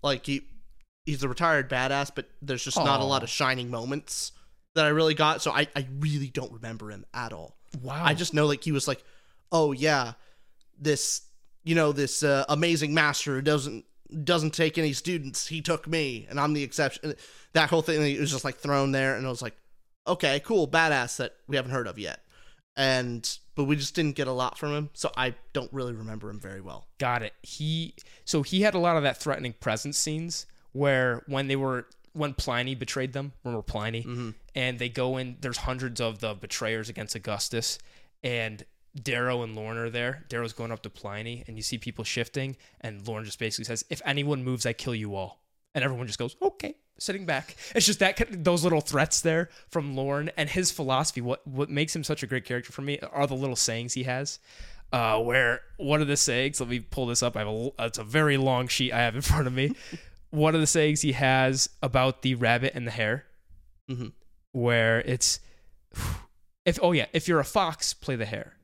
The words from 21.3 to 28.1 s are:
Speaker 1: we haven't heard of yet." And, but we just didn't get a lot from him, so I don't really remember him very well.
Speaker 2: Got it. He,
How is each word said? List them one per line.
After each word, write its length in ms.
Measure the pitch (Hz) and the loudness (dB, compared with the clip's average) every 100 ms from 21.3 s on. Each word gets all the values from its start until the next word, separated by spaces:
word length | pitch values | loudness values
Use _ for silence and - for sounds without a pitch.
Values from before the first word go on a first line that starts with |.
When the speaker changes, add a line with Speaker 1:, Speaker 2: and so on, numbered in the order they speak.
| - - | -6 -4
Speaker 1:
we 80 | 139 | -4
haven't 160 | 123 | -2
heard 140 | 131 113 | -4 -4
of 100 | 92 | -6
yet." 220 | 90 - _ - - - _ - | -8 -8 _ -20 -20 -20 _ 0
And, 480 | 135 131 123 120 - - - | 2 4 0 -4 -6 -8 -10
but 100 | - | -2
we 100 | 143 147 | 2 2
just 180 | 139 | 0
didn't 220 | - 151 139 | 0 0 0
get 120 | 131 | -2
a 40 | |
lot 260 | 127 127 - | -2 -2 -4
from 160 | 147 | -4
him, 160 | 147 151 | -4 -6
so 180 | - - - | -6 -6 -2
I 180 | 127 123 - | -2 -4 -8
don't 180 | 143 123 | -8 -6
really 220 | 135 123 | -6 -6
remember 340 | 113 110 110 104 | -6 -8 -10 -10
him 100 | 104 | -12
very 220 | 95 98 | -12 -12
well. 260 | 92 58 - - | -12 -14 -16 -4
Speaker 2:
Got 240 | 127 120 | -2 -2
it. 100 | 110 - | -4 -12
He, 520 | - - 151 160 165 - - | -16 -6 -4 -4 -6 -12 -20